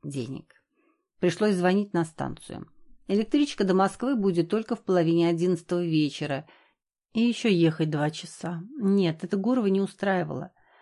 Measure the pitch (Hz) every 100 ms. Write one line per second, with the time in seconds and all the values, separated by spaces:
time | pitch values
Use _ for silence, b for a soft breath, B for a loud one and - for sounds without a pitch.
0 | 147 139 120 135 - _ _ _ _ _
1 | _ _ 175 - 214 185 180 196 202 170
2 | 165 - 135 - - - - - - -
3 | - 202 220 294 285 - 196 190 190 -
4 | 247 254 196 175 165 214 220 226 - 180
5 | 165 170 170 170 180 170 - 175 175 156
6 | 151 - 143 139 - b b b _ _
7 | _ 220 240 226 233 180 165 160 156 147
8 | 151 156 175 - 165 170 190 294 196 196
9 | 175 160 180 202 208 262 202 190 196 -
10 | 202 185 156 135 - _ b b